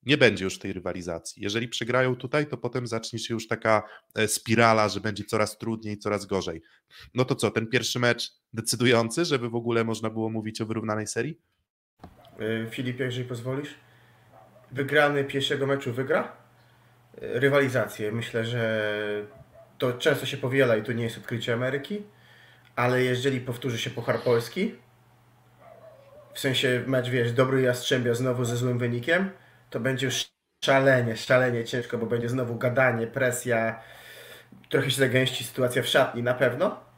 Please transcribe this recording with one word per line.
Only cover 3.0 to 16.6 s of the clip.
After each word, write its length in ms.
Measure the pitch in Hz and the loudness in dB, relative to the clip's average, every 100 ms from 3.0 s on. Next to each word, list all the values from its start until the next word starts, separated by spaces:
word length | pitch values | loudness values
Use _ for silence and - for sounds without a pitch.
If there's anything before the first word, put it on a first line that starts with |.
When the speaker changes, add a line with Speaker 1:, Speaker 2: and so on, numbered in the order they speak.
| - 117 | -6 -8
Speaker 1:
się 160 | - | -6
już 140 | 113 - | -6 -4
taka, 340 | 113 113 107 - - _ | 0 4 4 2 -12 _
e, 140 | 107 107 | 0 0
spirala, 600 | - - 110 117 110 107 | 0 2 6 8 8 4
że 120 | 98 | 0
będzie 240 | 107 101 | -4 -6
coraz 340 | 101 110 104 - | -2 0 0 -2
trudniej, 400 | 113 113 107 104 | -6 -6 -6 -6
coraz 280 | 107 101 98 | -4 -4 -2
gorzej. 360 | 98 87 82 - _ _ - - | -2 -2 -8 -12 _ _ -20 -6
No 100 | 117 | -2
to 100 | 127 | 0
co, 160 | 123 107 | 0 0
ten 160 | 110 113 | 0 0
pierwszy 320 | 120 113 123 | 0 -2 0
mecz 320 | 123 117 - _ _ | 2 0 -4 _ _
decydujący, 720 | 113 - 113 123 117 113 160 | -8 -4 2 4 4 2 0
żeby 260 | 170 135 120 | 0 -2 -2
w 40 | |
ogóle 300 | 120 117 117 | -4 0 0
można 260 | 113 110 113 | 0 -2 -4
było 200 | 110 110 | -4 -4
mówić 300 | 110 110 110 | -4 -6 -6
o 60 | 110 | -4
wyrównanej 400 | 110 110 107 107 | -4 -2 -4 -4
serii? 340 | - 131 - _ _ _ _ _ _ - - - - | -4 -6 -8 _ _ _ _ _ _ -20 -20 -20 -8
Speaker 2:
E, 320 | 110 113 113 | -4 -4 -4
Filip, 300 | - 127 123 | -6 -6 -4
jeżeli 280 | 127 120 123 | -4 -6 -8
pozwolisz, 460 | 117 123 135 147 - _ _ _ _ _ - - - - | -8 -6 -6 -8 -14 _ _ _ _ _ -20 -20 -20 -10
wygrany 520 | 127 139 147 147 143 | -6 2 4 4 4
pierwszego 420 | 139 139 - 135 135 | 0 -2 -2 0 0
meczu 260 | 139 139 | 0 -2
wygra? 440 | 120 131 175 - - _ _ | -4 0 0 -2 -10 _ _